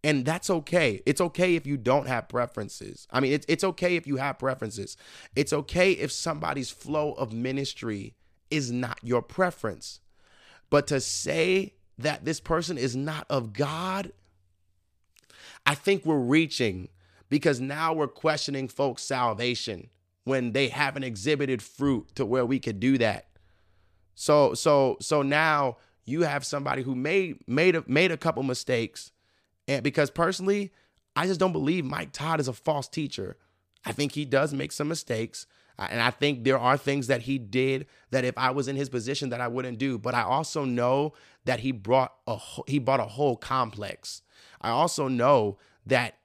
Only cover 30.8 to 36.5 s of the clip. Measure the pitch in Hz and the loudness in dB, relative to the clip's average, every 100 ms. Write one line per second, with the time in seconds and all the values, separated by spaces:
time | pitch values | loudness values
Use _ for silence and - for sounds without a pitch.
30.8 | _ _ _ - 180 180 185 160 143 180 | _ _ _ -2 0 2 2 2 0 0
31.8 | 131 143 139 - 151 160 131 117 - 147 | -2 -6 -8 -6 -2 0 0 -2 -2 -2
32.8 | 131 - 143 - 95 - _ _ _ _ | -4 -6 -6 -6 -10 -12 _ _ _ _
33.8 | - 110 143 147 143 135 147 135 139 - | -10 -2 -2 -2 0 0 2 -2 -6 -4
34.8 | 151 165 - 113 113 - - _ _ - | -4 -4 -4 -4 -4 -8 -20 _ _ -10
35.8 | 98 117 117 - 143 135 120 | -6 2 0 2 0 2 2